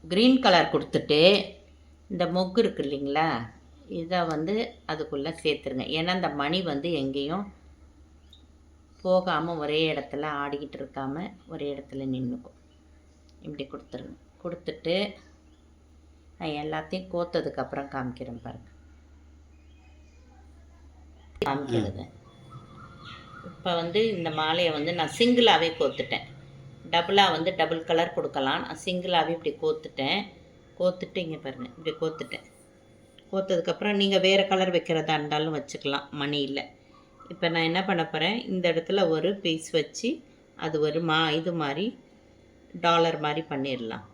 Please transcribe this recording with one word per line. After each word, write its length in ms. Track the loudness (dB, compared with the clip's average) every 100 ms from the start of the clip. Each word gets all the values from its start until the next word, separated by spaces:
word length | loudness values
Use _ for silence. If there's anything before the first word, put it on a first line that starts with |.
| -2
கிரீன் 260 | 4 6 6
கலர் 260 | 6 6 6
கொடுத்துட்டு 460 | 0 0 -4 2 6 8 6 0 -12 -20 -20 -20 -20 -10
இந்த 120 | -4 0 0
மொக்கு 240 | 0 2
இருக்கு 180 | 2 2
இல்லைங்களா, 420 | -4 -2 -2 0 0 0 -6 -14 -20 -20 -10 -8
இதை 200 | -2 0 0
வந்து 220 | 0 0 0 -2 -8 -8
அதுக்குள்ள 380 | -6 -4 -4 -4 -2
சேர்த்துருங்க. 460 | 0 0 -2 -4 -2 -2
ஏன்னா 140 | 0 0
இந்த 120 | 0 0
மணி 180 | 0 0 0
வந்து 220 | -2 -2 -2
எங்கேயும் 460 | -2 -4 -4 -4 -8 -14 -20 -20 -20 -20 -20 -20 -20 -20 -20 -20 -20 -20 -20 -8
போகாம 520 | 2 4 4 0 0 -2
ஒரே 180 | 0 2 2
இடத்துல 380 | 0 -4 -6 -4 -4
ஆடிக்கிட்டு 360 | -4 -6 -8 -12
இருக்காம 440 | -12 -8 -6 -6 -8 -12 -14
ஒரே 140 | -8 -6
இடத்துல 320 | -8 -10 -8 -4
நின்னுக்கும். 460 | -4 -4 -6 -12 -20 _ _ -20 -20 _ -20 -20 -18 -16
இப்படி 200 | -12 -12
கொடுத்துருங்க. 440 | -12 -14 -14 -14 -18 -20 _
கொடுத்துட்டு 520 | -10 -10 -10 -8 -2 -2 -2 -8 -20 -20 -20 -20 _ -20 -20 -20 -20 -20 -20 -10
நான் 180 | -8 -6
எல்லாத்தையும் 460 | -4 -6 -6 -8 -6
கோத்ததுக்கு 500 | -4 -2 -2 -2 -6
அப்புறம் 280 | -6 -6 -6 -6
காமிக்கிறேன் 480 | -6 -8 -10 -12 -12
பாருங்க. 240 | -14 -18 -20 -20 -20 -20 -20 -20 -20 -20 -20 -20 -20 -20 -20 -20 -20 -20 -20 -20 -20 -20 -20 -20 -20 -20 -20 -20 -4 0
காமிக்கிறது. 580 | 0 0 0 0 -4 -12 -16 -20 -20 -20 -20 -18 -20 -20 -18 -16 -16 -18 -18 -18
இப்ப 240 | -8 -2 -2
வந்து 220 | 0 2 2 2
இந்த 140 | -2 0
மாலையை 320 | 0 2 2 2
வந்து 160 | -2 0
நான் 180 | -2 4
சிங்கிளாவே 540 | 6 8 8 6 4 2
கோத்துட்டேன். 460 | 0 0 -6 -6 -8 -20 -20 -20 -20 -18 -2
டபுளா 320 | 0 4 6 6
வந்து 160 | 4 0 2
டபுள் 280 | 0 0 0
கலர் 240 | 2 2 0
கொடுக்கலாம். 480 | -4 -2 0 0
நான் 160 | -4 -8 -4
சிங்கிளாவே 460 | -4 2 2 2 0
இப்படி 160 | -4 -2
கோத்துட்டேன். 600 | 0 0 -4 -4 -2 -2 -4 -14 -20 -20 -20 0
கோத்துட்டு 400 | 0 0 -6 -6 -6
இங்க 120 | -6
பாருங்க, 240 | -10 -10 -12 -8
இப்படி 160 | -6 -2
கோத்துட்டேன். 480 | -4 -4 -10 -12 -14 -20 -20 -20 -20 -20 -20 -20 -6
கோத்ததுக்கப்புறம் 720 | -4 0 0 0 -2 0 2
நீங்க 160 | 4 4 6
வேற 160 | 4 4
கலர் 220 | 2 4 2
வைக்கிறதா 380 | 2 0 2 0
இருந்தாலும் 380 | 0 0 0 -2
வச்சுக்கலாம், 500 | -6 -6 -4 -4 -6 -6
மணி 180 | -2 -2 -2
இல்ல. 120 | -4 -8 -16 -20 -20 -20 -20 -18
இப்ப 160 | -4 0
நான் 140 | 2 2
என்ன 120 | 2 2
பண்ண 140 | 0 0
போறேன், 220 | 0 0 -2 -2
இந்த 120 | 0 2
இடத்துல 320 | 0 2 2 4
ஒரு 160 | 2 0 0
பீஸ் 260 | -2 -2 0 -2
வச்சு 320 | -2 -4 -4 -4 -10 -20 _ -8 -4
அது 140 | 0 0
ஒரு 140 | 0 2
மா-, 220 | 2 2 2
இது 140 | 0 -2
மாதிரி 240 | -2 -2 -4 -6 -20 -20 -20 -20 -20 -20 -18 -2 4
டாலர் 320 | 6 4 2 -2
மாதிரி 180 | -2 -4
பண்ணிடலாம். 540 | -4 -2 -4 -4 -8 -12